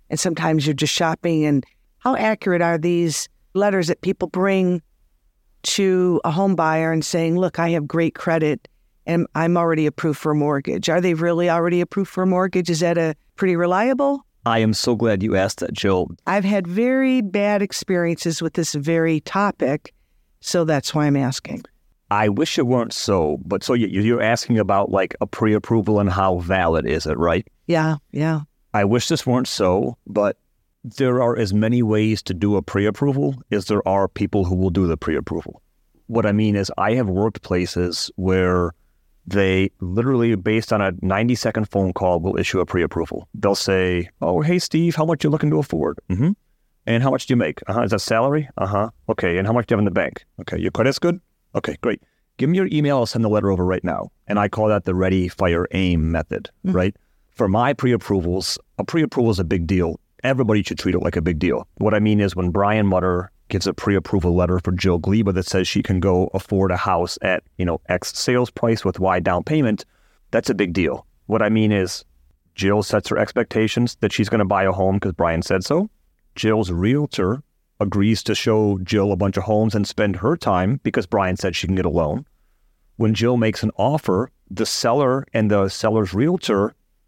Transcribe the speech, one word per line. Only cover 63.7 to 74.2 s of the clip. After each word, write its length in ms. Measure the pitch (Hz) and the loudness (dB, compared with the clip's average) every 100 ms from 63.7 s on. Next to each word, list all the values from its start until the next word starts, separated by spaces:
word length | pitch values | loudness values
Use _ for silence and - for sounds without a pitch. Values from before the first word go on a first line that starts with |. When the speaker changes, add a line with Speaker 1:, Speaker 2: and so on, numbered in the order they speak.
Speaker 2:
pre-approval 600 | - - 98 - 101 87 | -2 0 0 2 0 2
letter 240 | 87 87 90 | 2 2 0
for 120 | 90 | -2
Jill 260 | 90 95 87 | -2 0 0
Gleba 360 | 92 104 101 | 2 0 2
that 100 | 92 | 0
says 240 | 90 95 92 | -2 -2 0
she 140 | 101 | 0
can 180 | - 95 | 0 0
go 300 | 95 90 92 | 2 2 2
afford 380 | 95 - 98 95 | -2 -2 0 2
a 60 | 90 | 0
house 420 | - 87 87 - | 0 0 -2 -4
at, 220 | 95 90 - - | -2 -2 -4 -4
you 80 | 90 | -2
know, 160 | 80 - | -2 -2
X 260 | 90 - - | -4 -4 -6
sales 320 | - 123 123 | 0 0 0
price 340 | - 117 113 | -2 -2 0
with 160 | 98 - | -2 0
Y 220 | - 90 | 0 0
down 220 | 87 90 | 0 -2
payment, 400 | - 156 131 107 - _ _ _ _ | 0 0 2 0 -6 _ _ _ _
that's 180 | 110 - | -2 0
a 60 | |
big 180 | 95 98 | 0 0
deal. 340 | 85 80 - - _ - | 0 0 -2 -10 _ -4
What 160 | 107 | 0
I 80 | 107 | 2
mean 200 | 110 107 | 2 4
is 320 | 104 92 - - _ _ _ _ | 2 0 -4 -16 _ _ _ _
Jill 280 | - 95 104 | -4 0 2
sets 260 | 101 107 - | 2 -2 0
her 80 | - | -2
expectations 800 | 107 - 113 113 110 - 120 - | -2 -2 -2 0 0 0 -2 0
that 100 | 104 | -2
she's 200 | - | 0